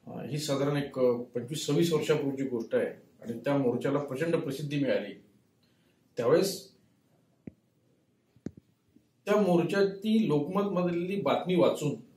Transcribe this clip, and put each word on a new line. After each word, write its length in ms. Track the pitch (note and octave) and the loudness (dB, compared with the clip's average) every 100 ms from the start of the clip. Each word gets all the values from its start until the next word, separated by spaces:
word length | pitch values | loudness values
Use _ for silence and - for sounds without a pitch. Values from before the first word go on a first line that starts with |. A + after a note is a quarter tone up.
| - | -14
अं, 220 | - A2 | -12 -8
ही 100 | D3 | -8
साधारण 380 | C#3+ C3+ C#3 C#3+ | -4 -2 0 -2
एक 220 | - C3 | -4 0
पंचवीस 680 | B2 A#2 - B2 A#2+ D3+ - | 0 0 -4 -8 -8 -8 -2
सव्वीस 260 | D3+ E3+ | 2 2
वर्षापूर्वीची 560 | D3+ - D3 C#3 C3+ A#2+ | 0 0 0 0 -4 -4
गोष्ट 260 | A#2+ A2 | -4 -2
आहे 120 | B2 F#2+ - - _ | -2 -2 -6 -20 _
आणि 100 | A2+ | -10
त्या 240 | A#2 - C#3+ | -6 -2 0
मोर्चाला 420 | B2+ A#2 C#3 C#3 | 0 0 0 -2
प्रचंड 380 | - B2+ E3 E3 | -2 -4 0 0
प्रसिद्धी 400 | C#3+ C3+ D3 C#3+ | -2 -6 -4 -2
मिळाली. 460 | C3 G2+ G3+ - - _ _ _ _ _ _ _ _ - | 0 0 -2 -12 -20 _ _ _ _ _ _ _ _ -2
त्यावेळेस 540 | A#2 E3 G3 - - _ _ _ _ _ _ _ - _ _ _ _ _ _ _ _ _ - - _ _ _ _ _ _ - | 4 4 4 -4 -14 _ _ _ _ _ _ _ -20 _ _ _ _ _ _ _ _ _ -16 -16 _ _ _ _ _ _ 2
त्या 100 | G#3 | 4
मोर्चाची 920 | F#3 E3+ D#3+ G3 G3 - A3 A3 D3+ | 6 4 4 2 2 0 0 2 4
लोकमत 340 | D3 D#3+ F#3+ | 2 0 -2
मधली 580 | G3+ F3 F3+ E3+ F3+ G3+ | 0 0 0 -2 -4 -2
बातमी 360 | C3+ A#2+ F3 F3+ | 0 0 2 4
वाचून 380 | E3+ - D3 A#2+ - | 4 2 -4 -4 -12